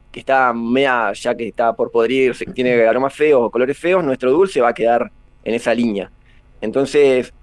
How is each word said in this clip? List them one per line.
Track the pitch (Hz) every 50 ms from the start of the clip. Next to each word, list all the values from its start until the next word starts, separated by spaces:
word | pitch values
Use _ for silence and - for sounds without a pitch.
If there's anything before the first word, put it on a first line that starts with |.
| - _
que | - 127
está | - - 131 135 131 123 117
media, | 117 117 117 123 135 139 135 123 120 110 101 98
ya | - - 123 117
que | - 117 104
está | - - 117 117 113
por | - 120 -
podrirse, | - 117 113 117 131 135 131 127 123 - -
que | -
tiene | 92 127 127 123 123 120 113
aromas | 113 113 127 131 135 -
feos | - 151 156 143 127 120
o | 107
colores | - 117 127 127 143 -
feos, | - 170 185 185 170
nuestro | 139 131 - 127 127
dulce | 139 165 196 190 - 143
va | 120 120
a | 117
quedar | - 110 113 120 117 120 104 - - - - _ _ -
en | - 113
esa | 117 - 120 113
línea. | 117 120 117 104 98 87 - - _ _ _ - - _ _ - -
Entonces, | - 110 107 135 135 131 - 147 143 135 131 127 120 -
es | - -